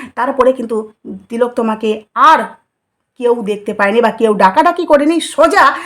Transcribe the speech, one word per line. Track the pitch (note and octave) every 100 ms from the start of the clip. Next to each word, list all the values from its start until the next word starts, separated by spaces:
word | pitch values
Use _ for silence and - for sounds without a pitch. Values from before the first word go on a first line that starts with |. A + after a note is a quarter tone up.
| A3+ -
তারপরে | B3 C4+ B3+
কিন্তু | C4 A3+ A3 G#3+ _ - F#3+ -
তিলোত্তমাকে | A#3 A#3+ A#3+ A3 G#3+ A3 G#3+ - -
আর | C#4+ D4+ G#3 - _ _ _ _ _ -
কেউ | A#3+ A#3+
দেখতে | G#3 G3+ G#3
পায়নি | G3+ G3+ A3
বা | A3+
কেউ | A3 A3+
ডাকাডাকি | G3+ F#3+ F#3+ E4 F4 E4+
করেনি। | D4 D4+ E4
সোজা | - - D#4+ G4 C#5 -